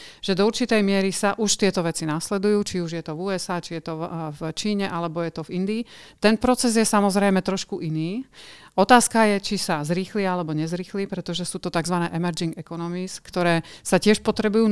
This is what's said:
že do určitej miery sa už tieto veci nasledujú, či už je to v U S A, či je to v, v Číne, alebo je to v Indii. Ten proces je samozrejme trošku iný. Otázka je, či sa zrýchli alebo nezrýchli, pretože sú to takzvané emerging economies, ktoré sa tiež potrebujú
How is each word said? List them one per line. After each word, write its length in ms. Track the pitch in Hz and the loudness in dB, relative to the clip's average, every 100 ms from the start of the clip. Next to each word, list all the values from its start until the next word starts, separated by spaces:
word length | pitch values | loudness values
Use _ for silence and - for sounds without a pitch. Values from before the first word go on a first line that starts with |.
| - - | -12 -8
že 80 | - | -2
do 160 | 185 208 | 2 2
určitej 320 | - 247 220 | 2 0 2
miery 300 | 196 196 190 | 2 2 0
sa 240 | 180 202 - | 0 -2 0
už 240 | 208 - | 0 2
tieto 240 | 196 185 | 2 2
veci 240 | 170 - 160 | -2 -2 -2
nasledujú, 560 | 156 - 196 208 208 | -2 -2 0 2 2
či 120 | 202 180 | 0 -4
už 100 | 170 165 | -4 -6
je 60 | |
to 80 | 160 | -8
v 60 | 156 | -6
U 80 | 190 | -4
S 220 | 185 - | -4 -4
A, 80 | 175 | -6
či 160 | - 165 | -6 -10
je 40 | |
to 160 | 170 160 | -8 -8
v, 40 | 170 165 156 | -6 -6 -8
v 80 | 147 160 - | -8 -8 -4
Číne, 320 | 214 202 196 | -2 -2 -2
alebo 320 | 170 170 160 | -4 -4 -4
je 100 | 165 | -6
to 140 | 165 | -6
v 160 | 156 180 | -6 -4
Indii. 220 | 196 220 233 - - - | -2 -4 -6 -14 -20 0
Ten 160 | 214 220 | 2 4
proces 320 | 247 247 247 | 2 2 2
je 160 | 220 214 | 2 4
samozrejme 560 | 208 202 190 202 190 | 4 4 4 4 2
trošku 400 | 185 190 - 190 | 2 -2 -4 -6
iný. 400 | 165 156 165 220 - - - - - | -4 -4 -4 -6 -10 -16 -20 -20 -4
Otázka 540 | - 202 247 - 226 214 196 | 2 6 6 6 4 4 2
je, 80 | |
či 120 | - 202 | -2 -4
sa 240 | - 156 | -2 -2
zrýchli 400 | 151 175 185 214 | -2 -4 -4 -2
alebo 320 | 190 180 160 151 | -2 -2 -2 -2
nezrýchli, 480 | 160 175 180 196 | -2 -4 -6 -6
pretože 400 | 196 185 165 170 | -6 -6 -6 -6
sú 160 | 175 185 | -6 -6
to 80 | 180 | -4
takzvané 400 | 170 165 175 170 165 | -2 0 0 0 -2
emerging 400 | 175 165 165 - | -2 -2 -4 -6
economies, 640 | - 170 170 180 185 - | -10 -8 -6 -6 -8 -12
ktoré 400 | - 180 175 165 - - | -6 0 2 2 -2 -10
sa 160 | - 180 | 0 2
tiež 240 | 208 214 | 4 4
potrebujú 400 | - 214 214 220 220 | 2 0 2 2 4